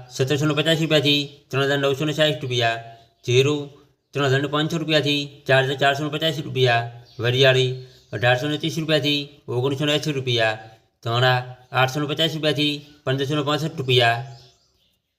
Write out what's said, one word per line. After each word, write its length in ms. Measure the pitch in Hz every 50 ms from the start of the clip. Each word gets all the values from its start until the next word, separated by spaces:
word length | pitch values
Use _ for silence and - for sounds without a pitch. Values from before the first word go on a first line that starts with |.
| - -
સત્તરસો 340 | - - 135 131 151 143 151
ને 80 | 156 143
પચાસ 240 | 151 151 160 165 147
રૂપિયાથી 420 | 160 151 156 151 135 147 143 143 143 139 - - _
ત્રણ 220 | _ - 135 139 139
હજાર 120 | 143 139
નવસો 240 | 139 139 139 131 156
ને 80 | 151 147
સાઠ 280 | 156 156 156 147 - 143
રૂપિયા. 400 | 123 123 117 117 117 113 113 - - - - - _ _ _ -
જીરું 380 | 123 120 127 135 147 151 147 143 143 - - - _ _ _ _ _ -
ત્રણ 160 | 139 143 135
હજાર 120 | 131 139 147
ને 60 | 135
પાંચસો 280 | 147 147 156 156 170 160
રૂપિયાથી 440 | 156 151 156 151 135 147 147 143 143 139 - - -
ચાર 180 | - 135 135 131
હજાર 160 | 131 143 131 143
ચારસો 180 | 139 139 139 156
ને 120 | 147 147
પચાસ 240 | 151 156 160 147 147
રૂપિયા. 460 | - - 123 131 127 123 120 117 117 - - - - - - -
વરિયાળી 520 | 113 123 123 131 135 131 127 131 127 127 127 127 - - - - _ _ -
અઢારસો 320 | 107 117 123 127 127 147
ને 100 | 147 151 147
ત્રીસ 200 | 165 160 135 160
રૂપિયાથી 420 | 156 147 156 151 135 147 147 143 143 143 - - _ -
ઓગણીસો 360 | 117 123 127 143 143 131 151
ને 80 | 147 151
એંસી 220 | 147 151 156 143 135
રૂપિયા. 360 | 123 123 120 113 113 110 110 - - - - - _ _ _ _ -
ધાણા 340 | 117 117 120 127 127 127 123 127 127 - - - _
આઠસો 280 | 131 127 131 131 131 147
ને 80 | 147
પચાસ 260 | 135 151 151 160 156 156
રૂપિયાથી 400 | 156 151 151 139 143 147 147 147 143 - - - -
પંદરસો 340 | _ 135 135 135 143 131 151
ને 60 | 151 139
પાસઠ 360 | 143 147 143 160 160 - -
રૂપિયા. 400 | 131 131 127 123 120 117 117 123 131 131 - - - - _ _ _ _ _ _ _ _ _ _ _ _ _